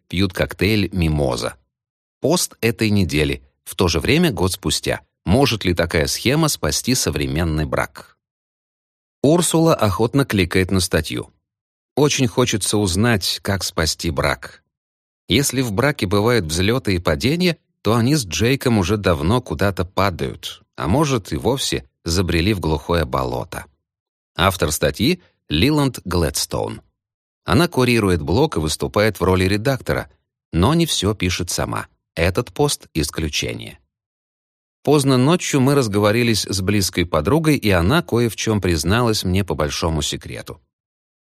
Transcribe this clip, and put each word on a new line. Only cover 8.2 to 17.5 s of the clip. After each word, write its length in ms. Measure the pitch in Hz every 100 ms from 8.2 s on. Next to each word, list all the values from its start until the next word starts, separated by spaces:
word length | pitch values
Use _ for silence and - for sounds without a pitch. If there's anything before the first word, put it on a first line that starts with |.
| _ _ _ _ _ _ _ _ _ _
Урсула 520 | 135 175 165 165 165
охотно 500 | 139 107 92 117 139
кликает 460 | 131 104 87 95 92
на 80 | 95
статью. 540 | - 82 - 60 - _ _ _ _ _ _ -
Очень 320 | 143 139 123
хочется 500 | - 123 107 - 107
узнать, 640 | 101 85 120 110 - -
как 220 | - 98
спасти 460 | - - 80 - 85
брак. 520 | 67 73 65 - - _ _ _ _ _ _ -
Если 340 | 107 143 127
в 80 | 123
браке 360 | 98 139 - 95
бывают 400 | 101 113 120 80
взлёты 500 | 82 95 127 107 90
и 20 |
падения, 600 | 85 76 117 170 180